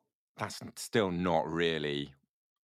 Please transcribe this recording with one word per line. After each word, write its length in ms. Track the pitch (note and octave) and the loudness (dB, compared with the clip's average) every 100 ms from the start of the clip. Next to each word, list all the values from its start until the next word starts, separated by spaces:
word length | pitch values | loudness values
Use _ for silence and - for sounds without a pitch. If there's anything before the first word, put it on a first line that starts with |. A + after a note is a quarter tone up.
| _ _ _ - | _ _ _ -8
that's 220 | G2+ - - - | -8 -8 -12 -12
still 340 | - A#2+ G2 | -2 2 2
not 380 | F2 F2+ D#2+ D#2 | 2 2 2 2
really 680 | E2 E2+ D#2+ D2+ C#2+ C#2 - _ _ _ _ | 2 2 2 0 -2 -4 -10 _ _ _ _